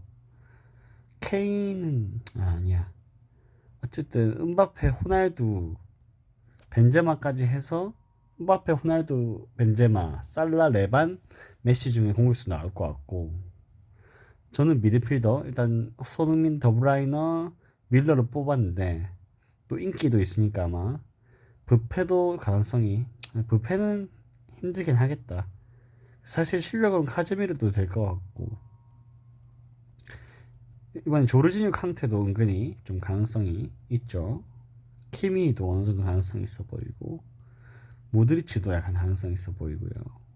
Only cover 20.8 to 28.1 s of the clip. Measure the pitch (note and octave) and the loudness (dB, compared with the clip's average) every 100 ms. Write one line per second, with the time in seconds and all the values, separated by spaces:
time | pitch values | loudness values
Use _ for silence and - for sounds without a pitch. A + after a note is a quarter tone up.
20.8 | F#2+ D3 - _ _ _ _ _ - A#2+ | -4 -6 -10 _ _ _ _ _ 2 2
21.8 | - - F3 F3+ F3 F3 - G2+ G#2 B2 | 2 -2 0 2 2 -2 -2 0 0 0
22.8 | G#2+ G2+ B2 - - A2+ A2+ A#2 A2+ F#3+ | 0 -2 -4 -10 -10 -6 0 0 0 -2
23.8 | G#3 G#3 G3 - _ _ _ - F3+ F#3 | -2 -2 -8 -16 _ _ _ -10 -8 -4
24.8 | E3 B2 C3 D3 - F2+ F2+ - - - | 0 2 2 -2 -8 -8 -8 -12 -20 -20
25.8 | _ _ _ _ - - E3 F3+ E3 A3+ | _ _ _ _ -8 -4 -2 -2 -4 0
26.8 | G#3+ F#3+ D3 - E3+ G3 G3+ D3+ G#2+ G2 | 2 2 0 -2 -4 -4 -4 -2 0 0
27.8 | F#2 G2 G2+ | -2 -2 -4